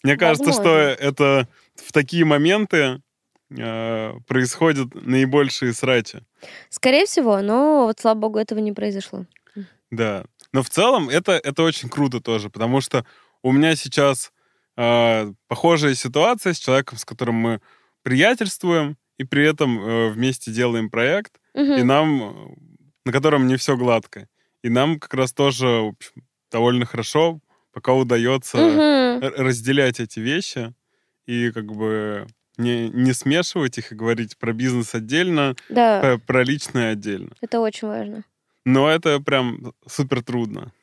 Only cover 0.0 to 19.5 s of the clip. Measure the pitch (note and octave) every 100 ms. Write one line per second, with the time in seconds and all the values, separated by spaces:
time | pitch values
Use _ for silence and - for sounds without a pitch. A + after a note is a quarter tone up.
0 | C#3 C#3 E3+ D3+ D3 B3 F#3+ D#3 D3 B2
1 | C#3 C3+ C#3 C#3 B2 _ _ - - D#3
2 | C3+ E3+ D#3+ D3 D#3+ G#3 G#3 E3 C#3 C3
3 | _ _ _ _ _ C3 A2+ A2+ A2+ A2
4 | A2 A#2+ - B2+ B2+ - E3 C#3+ B2 -
5 | A#2+ C3 C3+ C#3+ C#3 - B2+ A#2 C3 B2
6 | A2 G2+ _ _ - - - - C4 C#4
7 | G4+ - A#3+ G3 G3+ A#3 D4 D4+ A#3 A3
8 | A#3 A3 A3 G#3+ A3 A3 G#3+ G#3 G#3 G3
9 | - G3 F3+ _ _ G#3 F#3+ _ _ A2+
10 | A2 G2 - _ _ C3+ B2+ - A3+ B3+
11 | C3+ D#3 F#3 E3+ C#3 C#3+ E3 - B2 -
12 | C#3 B2 A#2 A2+ G#2 - A#2 C3+ - C3
13 | - _ _ _ C3 C3+ D#3+ D#3 C3 D3
14 | C#3 C3 - _ _ _ _ - A#2 A#2+
15 | A#2 A2+ G#2 G2+ _ A#2+ E3+ E3 D3 B2+
16 | C3 D3 F#3 A#3+ F#3+ E3 - C3 C3+ A#2
17 | - A2+ A#2+ A#2 A#2 A2+ _ _ _ _
18 | - C3 G3 B3 G3+ - F#3 E3+ D3 D3+
19 | _ - C3+ C#3+ D3+